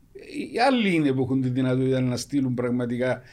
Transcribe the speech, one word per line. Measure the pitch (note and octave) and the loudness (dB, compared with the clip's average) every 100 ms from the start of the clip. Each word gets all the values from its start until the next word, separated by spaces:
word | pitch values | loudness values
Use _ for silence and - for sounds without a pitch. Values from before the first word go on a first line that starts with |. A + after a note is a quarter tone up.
| _ - - - - | _ -20 -14 -10 -8
οι | - | 0
άλλοι | C4+ B3+ G3+ E3+ | 2 2 2 2
είναι | D3 | 2
που | C3 | 2
έχουν | C3 C3+ | 0 0
τη | C3 | 0
δυνατότητα | B2+ C3 B2+ C3 C3 | 0 0 2 2 0
να | B2+ A#2+ | 0 -2
στείλουν | - C#3+ C3 | -4 -2 0
πραγματικά | A#2+ B2 B2 B2 A#2+ B2+ B2 - | 0 0 0 -2 -2 -2 -2 -6